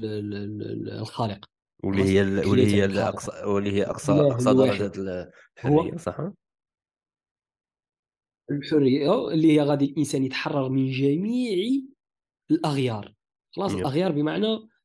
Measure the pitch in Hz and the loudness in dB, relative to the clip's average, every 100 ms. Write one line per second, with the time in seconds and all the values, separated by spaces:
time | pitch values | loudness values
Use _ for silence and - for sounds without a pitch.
0 | 110 104 104 101 101 104 107 113 107 107 | -8 -6 -6 -8 -8 -8 -8 -8 -8 -8
1 | 110 - 113 95 - _ _ _ 98 98 | -8 -4 -6 -6 -14 _ _ _ -2 2
2 | 95 95 98 98 82 127 104 101 98 98 | 4 4 4 2 2 4 4 4 2 2
3 | 95 - - - 104 101 101 98 - - | -2 -4 -8 -8 -2 0 0 0 -2 -2
4 | - 147 143 120 127 131 131 101 101 98 | 2 4 4 4 4 6 4 2 -4 -4
5 | 95 90 85 - - - 127 147 - 170 | -6 -6 -10 -16 -20 -8 0 2 2 -4
6 | - 87 175 - _ _ _ _ _ _ | -8 -6 -8 -10 _ _ _ _ _ _
7 | _ _ _ _ _ _ _ _ _ _ | _ _ _ _ _ _ _ _ _ _
8 | _ _ _ _ - 143 - 156 135 139 | _ _ _ _ -10 -8 -2 2 4 2
9 | 143 240 240 165 160 147 143 143 143 160 | 2 0 0 2 4 4 4 2 0 0
10 | 139 139 131 - 160 147 131 135 131 131 | -2 -2 -2 -4 -4 -2 0 0 0 0
11 | 139 156 208 247 247 180 226 269 262 _ | 0 0 -2 -2 -2 -2 0 -2 -4 _
12 | _ _ _ _ - 165 165 139 123 107 | _ _ _ _ -2 0 0 0 -2 -4
13 | 98 _ _ _ _ - 196 - 143 143 | -10 _ _ _ _ -6 -4 -2 -2 0
14 | 185 147 151 165 214 220 - _ | 0 0 -2 0 -2 -2 -8 _